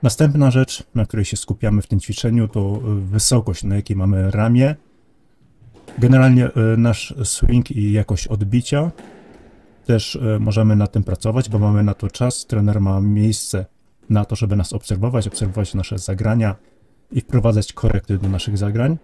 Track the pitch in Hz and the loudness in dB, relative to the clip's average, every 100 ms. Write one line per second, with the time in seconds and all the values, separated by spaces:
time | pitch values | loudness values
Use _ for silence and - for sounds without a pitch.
0 | 127 - 156 147 139 127 131 - - - | 0 2 2 4 4 4 0 -4 -6 -4
1 | 107 110 101 104 - 98 110 104 - 101 | -2 -2 -4 -4 -6 -4 0 0 0 -4
2 | - 104 120 117 110 - 98 101 113 104 | -4 -6 -2 0 0 -2 -2 -4 -4 -4
3 | 95 104 - 127 110 90 - 98 98 98 | -2 -2 2 2 0 -6 -2 -4 -2 -2
4 | 95 95 95 101 110 120 135 151 _ _ | 0 2 0 0 2 4 2 0 _ _
5 | _ _ _ _ _ _ - - - - | _ _ _ _ _ _ -20 -20 -18 -2
6 | 120 131 131 127 123 123 110 113 117 110 | 4 6 8 6 4 2 2 4 2 0
7 | - - 110 - - 123 120 131 104 104 | -6 -8 -6 0 2 2 0 -2 0 0
8 | 104 98 - 107 101 120 120 143 160 - | 0 -2 -4 -4 0 -2 0 -2 -2 -6
9 | - - - - - _ _ _ - 117 | -20 -20 -20 -20 -20 _ _ _ -2 -2
10 | - - 117 107 107 107 110 107 101 - | 0 -6 -2 0 0 2 4 4 2 -2
11 | 101 95 110 113 110 107 104 104 104 101 | -2 -4 -2 -2 -2 0 2 2 0 -2
12 | 101 - 123 - - 110 104 104 98 95 | -8 -4 -4 -4 -6 -2 0 0 0 0
13 | 101 104 107 107 - 98 92 _ _ _ | 0 2 0 0 -4 -8 -8 _ _ _
14 | _ 107 104 110 104 101 92 101 - 98 | _ 0 0 -4 -2 0 -2 -6 -6 -4
15 | 113 123 107 - 101 98 101 101 92 92 | -2 -2 -4 -4 -6 -4 -4 -4 -6 -8
16 | 90 95 107 113 110 98 _ _ _ _ | -6 -4 0 0 0 -4 _ _ _ _
17 | _ - - 127 113 107 101 - 117 98 | _ -8 -2 0 2 2 -2 -2 0 0
18 | - 98 95 95 - 104 104 107 127 160 | -2 -2 -2 -4 -4 -4 -2 -2 -2 -2